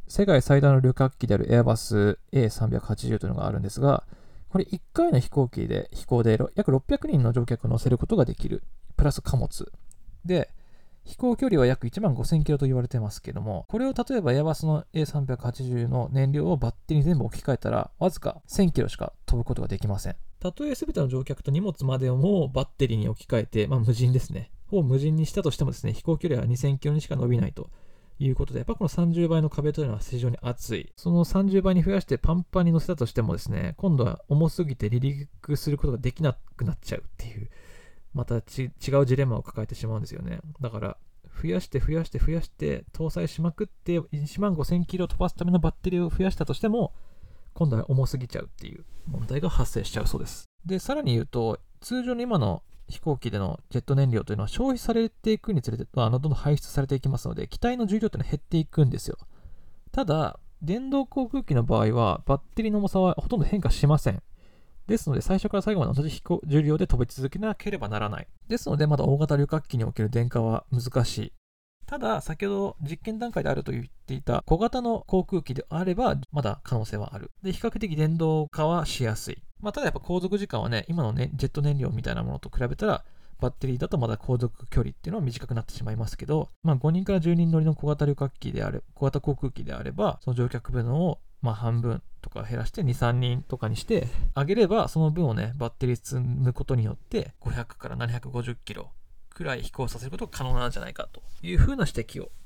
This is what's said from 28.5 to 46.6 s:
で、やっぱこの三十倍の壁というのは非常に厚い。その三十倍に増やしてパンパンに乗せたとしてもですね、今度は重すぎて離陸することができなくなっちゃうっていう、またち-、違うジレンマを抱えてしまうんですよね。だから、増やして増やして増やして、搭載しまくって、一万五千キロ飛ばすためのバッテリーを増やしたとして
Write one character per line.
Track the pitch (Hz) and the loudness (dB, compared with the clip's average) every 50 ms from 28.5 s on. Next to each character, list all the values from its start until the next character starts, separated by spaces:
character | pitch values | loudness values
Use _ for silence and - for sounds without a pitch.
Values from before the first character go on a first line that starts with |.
| 127 | -2
で、 | 117 | -4
や | 123 | -4
っ | |
ぱ | - 226 | -4 -2
こ | - 202 | 0 -2
の | |
三 | 143 - 175 170 170 | 0 2 2 2 2
十 | 165 170 170 | 4 2 2
倍 | 160 165 160 | 4 4 4
の | 156 151 | 2 2
壁 | - - 143 151 147 | 0 0 0 0 0
と | 160 | 0
い | 147 | -2
う | |
の | 123 107 | -2 -2
は | 104 | -4
非 | - - 131 120 | -4 -4 -2 -2
常 | 123 123 | 0 0
に | 123 - | -2 -2
厚 | - 120 123 - - - 113 | -2 -4 -4 -4 -4 -4 -4
い。 | 80 - - - | -4 -6 -8 -14
そ | - - 170 | -4 0 2
の | 170 175 170 | 4 4 4
三 | - - 190 196 | 4 4 4 4
十 | 196 190 196 | 4 4 4
倍 | 185 190 185 | 4 4 4
に | 180 156 | 4 4
増 | 185 | 4
や | 196 190 | 2 0
し | - | 0
て | - 135 | 0 0
パ | - - - 165 | 2 4 4 2
ン | 180 170 | 2 0
パ | - - 185 | 0 2 4
ン | 175 | 4
に | 170 | 6
乗 | 165 160 | 4 4
せ | - | 4
た | - 175 | 2 0
と | 143 123 | 0 -2
し | - - | 0 0
て | 123 | 0
も | 110 113 - | 0 0 0
で | - | -2
す | - 117 | -4 -4
ね、 | 104 - - - - | -2 -2 -2 -4 -4
今 | - - 185 156 | 0 2 2 4
度 | 123 110 | 4 4
は | - - - - - | 2 0 -4 -2 2
重 | 147 151 165 156 | 2 4 4 4
す | - - 175 | 2 0 -2
ぎ | 143 127 | -2 -2
て | - 104 104 | -2 -2 0
離 | 120 120 | 2 2
陸 | 131 139 143 139 143 - - - - - 147 | 2 0 -2 -4 -8 -12 -16 -12 -6 -4 -4
す | - - 151 | -2 0 -2
る | 143 | 0
こ | 139 - | 2 2
と | 143 123 | 0 0
が | |
で | 131 123 127 | 0 -2 -2
き | - - 156 | -2 0 0
な | 135 - - - - - | 0 0 -2 -6 -14 -8
く | - 120 | -4 -4
な | 131 - | -4 -4
っ | - | -4
ち | - - - | -6 -6 -6
ゃ | |
う | - - | -6 -6
っ | - - | -8 -8
て | - 117 | -8 -10
い | 117 - 101 - | -8 -8 -10 -10
う、 | - - - - - - - - - - - - - - | -12 -12 -16 -18 -18 -20 -20 -20 -20 -20 -20 -14 -8 -6
ま | 135 123 | -4 -2
た | - 120 117 | -2 -2 -2
ち-、 | - - - - 131 123 - - - | -2 -4 -6 -6 -6 -6 -8 -8 -2
違 | 135 139 | 2 4
う | 139 143 | 4 6
ジ | 123 131 | 6 4
レ | 135 139 | 4 2
ン | 127 | 2
マ | 113 | 0
を | - - | -2 -4
抱 | - - 110 110 | -6 -6 -6 -6
え | |
て | - - | -6 -6
し | - 117 | -6 -4
ま | 110 110 | -4 -4
う | 107 | -4
ん | |
で | 104 | -4
す | - - | -6 -8
よ | - | -8
ね。 | 123 117 113 - - 156 151 - | -8 -8 -8 -10 -10 -14 -10 -8
だ | 131 113 | -8 -8
か | 110 107 | -6 -6
ら、 | - 98 - - - - - - - - - - | -6 -6 -8 -10 -16 -20 -20 -20 -20 -12 -8 -4
増 | - 160 | -2 -2
や | 180 185 | -2 -2
し | - | -2
て | - - 131 | -2 -2 0
増 | - 147 156 | 0 2 2
や | 165 160 | 0 -2
し | - | -2
て | - | 2
増 | - - 156 | 2 4 4
や | 160 165 | 4 2
し | - - | -2 -4
て、 | - - 151 - - - - - - | -6 -4 -4 -4 -4 -4 -6 -10 -8
搭 | - 160 156 | -4 -4 -4
載 | - 175 165 | -2 -2 -4
し | 151 - - | -4 -2 -2
ま | 160 170 | -2 -2
く | - - 214 | -2 -2 -6
っ | |
て、 | - - - - - 175 165 - - | -8 -8 -8 -4 -2 -2 -2 -2 -2
一 | - 143 151 147 - - | -4 -4 -4 -4 -2 -2
万 | 202 202 175 | 0 0 0
五 | 156 139 | 0 0
千 | - 175 180 170 | 2 2 2 0
キ | - 185 | 0 -2
ロ | 180 175 | -2 -2
飛 | - - - | 0 0 2
ば | 180 | 0
す | 170 - | 0 0
た | - 170 | 0 2
め | 175 | 4
の | 180 170 | 4 4
バ | 156 160 | 4 2
ッ | - | 0
テ | - - 185 | 0 -2 0
リ | 180 | 0
ー | 175 175 | 2 2
を | 165 | 2
増 | - - 190 | 2 2 2
や | 190 | 2
し | - | 0
た | - 151 | 0 0
と | - 135 | -2 -2
し | |
て | - | 0